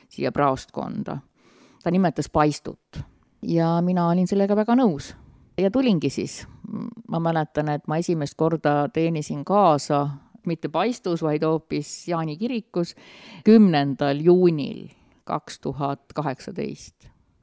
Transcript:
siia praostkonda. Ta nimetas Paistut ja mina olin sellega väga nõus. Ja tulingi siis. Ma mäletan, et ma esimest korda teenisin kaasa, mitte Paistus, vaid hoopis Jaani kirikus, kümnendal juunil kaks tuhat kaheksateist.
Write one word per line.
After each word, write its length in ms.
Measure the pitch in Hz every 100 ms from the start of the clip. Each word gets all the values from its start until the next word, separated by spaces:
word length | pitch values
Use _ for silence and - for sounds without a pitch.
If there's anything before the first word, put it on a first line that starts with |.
| _
siia 220 | - 131
praostkonda. 880 | - 143 131 - - - - - 139 - _ _ _ _ _ 170
Ta 60 |
nimetas 380 | 185 180 - -
Paistut 680 | 160 151 147 - - _ - - _ _ _
ja 320 | 202 165 165 170
mina 260 | 180 180 170
olin 160 | 180 180
sellega 280 | 196 196 208
väga 160 | 214 240
nõus. 360 | 233 143 - - - - _ -
Ja 120 | 190
tulingi 380 | 254 262 170 143
siis. 300 | 113 - - - - - - - - -
Ma 120 | 165
mäletan, 500 | 165 165 151 - 151
et 160 | 147 -
ma 100 | 156
esimest 360 | 175 165 143 -
korda 520 | 160 160 147 147 143
teenisin 540 | 165 165 160 - 143 147
kaasa, 540 | 202 185 147 - 143 143 139 - - 175
mitte 220 | 160 156
Paistus, 520 | 156 220 240 185 170
vaid 220 | 156 151 156
hoopis 600 | 160 - 147 147 - -
Jaani 300 | 165 160 151
kirikus, 580 | 240 233 - 175 175 - - - - -
kümnendal 760 | 208 220 196 151 143 127 143 143
juunil 680 | 165 180 180 156 - - - - _ _
kaks 360 | - 156 - -
tuhat 420 | - 135 139 139 -
kaheksateist. 920 | - 147 127 - 170 143 - - _ - _ _ _